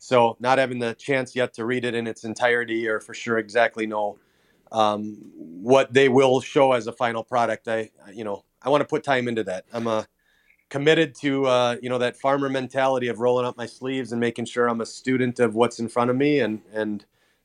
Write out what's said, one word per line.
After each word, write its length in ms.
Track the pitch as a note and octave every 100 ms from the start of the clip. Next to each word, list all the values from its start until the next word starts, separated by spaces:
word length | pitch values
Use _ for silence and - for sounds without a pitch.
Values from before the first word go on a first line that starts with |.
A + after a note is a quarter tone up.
so 360 | - B2+ A#2 A2
not 180 | B2 C3
having 220 | C3 B2
the 140 | A#2
chance 420 | A2+ - C3+ B2 C3
yet 180 | B2
to 100 | -
read 200 | A2+ B2+
it 100 | B2
in 140 | A#2 A#2
its 160 | A2+
entirety 640 | A2+ G#2+ B2 A#2+ A#2 A2+ A2+
or 100 | G#2+
for 160 | -
sure 240 | A2 A#2+ A2+
exactly 480 | G#2 A2+ A#2 A#2 G#2+
know, 320 | G#2+ G#2 G2+ _ _ _ _ _
um, 440 | A2+ G#2+ G#2 G#2+ G#2 - -
what 560 | D#2+ E2+ G#2+ C3+ C3
they 160 | C3 C3+
will 320 | B2 C3+ B2+
show 320 | A#2+ D3+ C3+
as 160 | B2+ A2
a 40 |
final 300 | A#2 A#2+ A2+
product, 460 | A2 B2 A#2 G#2+ -
I, 240 | A2+ G#2+ _ G2+
you 120 | G2
know, 180 | A2 G2 _ _
I 80 | -
wanna 160 | C#3+
put 200 | C#3 D3+
time 240 | - C3 A#2+
into 160 | A2+
that. 200 | G2 F#2 -
I'm, 140 | A#2 A#2
uh, 160 | A2 G#2+ _ _ _ _ _ _
committed 440 | C#3 C#3+ D#3+ D#3
to, 320 | B2+ C#3+ C3+ C3+
uh, 300 | B2+ B2 A#2+
you 80 | B2
know, 80 | B2
that 180 | B2
farmer 360 | A#2+ C3+ C#3+ C#3
mentality 580 | C3+ B2+ C3+ C3+ C3 B2
of 120 | A2
rolling 260 | B2 B2 B2
up 100 | A#2
my 80 |
sleeves 480 | A#2 - C3 C3+ A#2
and 80 | A#2
making 240 | A#2+ A#2
sure 240 | A2+ - A#2+
I'm 140 | A#2
a 20 |
student 560 | A2 - - C3 B2 A#2+
of 140 | A#2
what's 240 | G#2+ A#2 -
in 100 | A2+
front 220 | - A#2+
of 60 | B2+
me. 240 | C#3+ D3
And, 200 | A2 G#2+ -
and 320 | A2 G#2+ G#2 - _ _ _